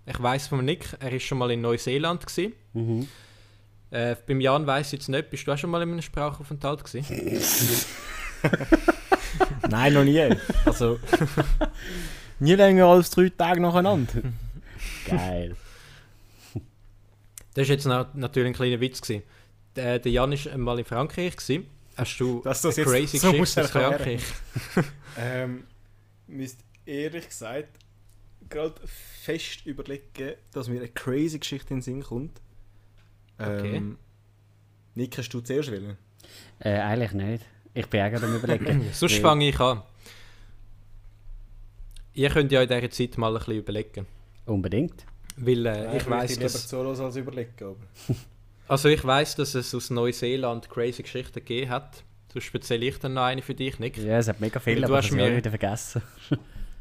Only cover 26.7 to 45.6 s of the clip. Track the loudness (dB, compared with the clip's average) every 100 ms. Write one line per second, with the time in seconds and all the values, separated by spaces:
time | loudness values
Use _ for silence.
26.7 | -20 -10 -6 -6 -8 -12 -12 -10 -10 -10
27.7 | -18 _ _ -20 -20 -20 -20 -12 -8 -8
28.7 | -8 -14 -14 -18 -14 -8 -6 -8 -12 -12
29.7 | -12 -10 -12 -12 -12 -10 -12 -12 -10 -6
30.7 | -6 -8 -8 -2 0 -2 -4 -8 -8 -6
31.7 | -6 -6 -10 -8 -8 -8 -14 -20 -20 -20
32.7 | -20 -20 -20 -20 _ _ -8 -6 -4 -4
33.7 | -4 -6 -10 -20 _ _ _ _ _ _
34.7 | _ _ -8 -6 -6 -8 -8 -4 -4 -2
35.7 | -6 -10 -14 _ _ -20 -20 -20 -6 -2
36.7 | 0 0 0 0 -2 -2 -4 -8 -20 -10
37.7 | -6 0 2 2 0 -2 -2 0 0 2
38.7 | 0 0 0 2 6 6 6 4 4 2
39.7 | 2 -6 -20 -20 -20 -20 -20 -20 -20 -20
40.7 | -20 -20 -20 -20 -20 -16 -16 -16 -18 -20
41.7 | -18 -16 -16 -10 0 2 4 4 4 4
42.7 | 2 -2 -2 -4 0 0 -2 -4 -6 -4
43.7 | -6 -6 -10 -14 -16 -20 -14 -4 -2 0
44.7 | 0 -2 -6 -20 -18 -16 -4 2 2